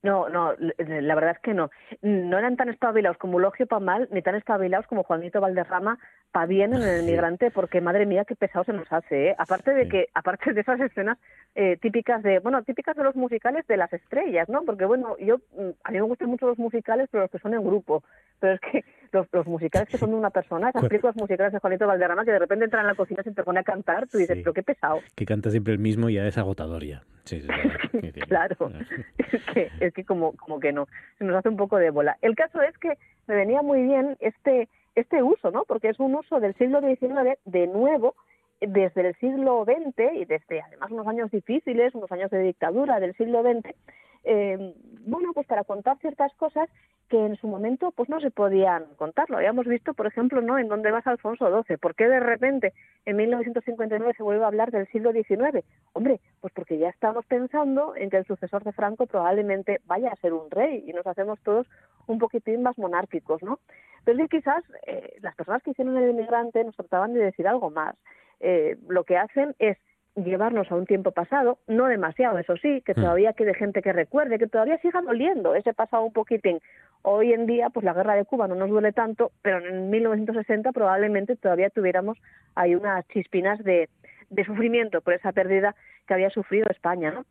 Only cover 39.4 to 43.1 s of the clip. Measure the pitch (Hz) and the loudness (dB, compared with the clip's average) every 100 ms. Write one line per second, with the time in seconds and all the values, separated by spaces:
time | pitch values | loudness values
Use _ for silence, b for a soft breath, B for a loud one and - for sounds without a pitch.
39.4 | 269 240 220 285 311 247 240 330 180 233 | 2 2 2 0 -2 0 0 0 -4 -4
40.4 | _ 160 - - 196 226 214 226 226 214 | _ -10 -10 -12 -10 -6 -6 -4 -4 -4
41.4 | - 262 - 233 240 240 196 180 190 190 | -2 -4 -2 2 2 0 -8 -6 -2 0
42.4 | 185 175 170 202 277 226 180 | 0 0 -2 0 0 0 0